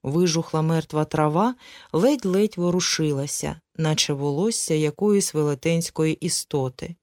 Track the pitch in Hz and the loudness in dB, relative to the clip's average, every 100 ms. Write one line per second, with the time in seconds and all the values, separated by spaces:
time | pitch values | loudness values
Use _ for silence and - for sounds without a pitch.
0 | 135 156 180 160 160 160 160 165 156 151 | -2 0 2 0 -2 -2 2 0 0 -2
1 | 151 156 151 160 226 254 - - - 156 | 0 2 2 2 0 -2 -16 -20 -4 2
2 | 233 285 190 185 214 - 175 180 - - | 2 2 0 2 0 0 0 0 0 0
3 | 156 139 143 - 147 160 _ - 156 156 | 0 -2 -4 -6 -6 -10 _ -4 0 0
4 | - 139 143 143 208 226 - 156 151 147 | 0 0 -2 0 0 -2 -2 0 0 0
5 | 208 202 185 156 147 139 165 165 165 - | 2 2 2 0 0 0 0 0 -2 -2
6 | 160 156 170 - - 147 131 - 165 170 | 0 0 -4 -4 -4 -4 -4 -6 -12 -12